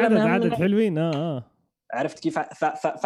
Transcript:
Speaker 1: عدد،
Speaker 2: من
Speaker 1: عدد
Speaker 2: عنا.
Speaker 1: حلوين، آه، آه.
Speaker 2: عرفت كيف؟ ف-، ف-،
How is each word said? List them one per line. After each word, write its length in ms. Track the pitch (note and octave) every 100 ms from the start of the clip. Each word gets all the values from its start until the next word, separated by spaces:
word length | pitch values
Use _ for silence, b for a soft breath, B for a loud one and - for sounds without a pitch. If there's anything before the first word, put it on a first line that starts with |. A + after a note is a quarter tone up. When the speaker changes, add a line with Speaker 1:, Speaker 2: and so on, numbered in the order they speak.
Speaker 1:
عدد، 80 | A3+
Speaker 2:
من 80 | G#3+
Speaker 1:
عدد 260 | E3 F#3+ G3+
Speaker 2:
عنا. 100 | C#3+
Speaker 1:
حلوين، 420 | F#3 G3+ A3 D#3
آه، 160 | E3
آه. 300 | C#3+ E3 C3 - _ _ _ -
Speaker 2:
عرفت 260 | - D3+ -
كيف؟ 200 | D#3 D#3
ف-، 260 | D3+ -
ف-، 220 | F#3+ - D#3 -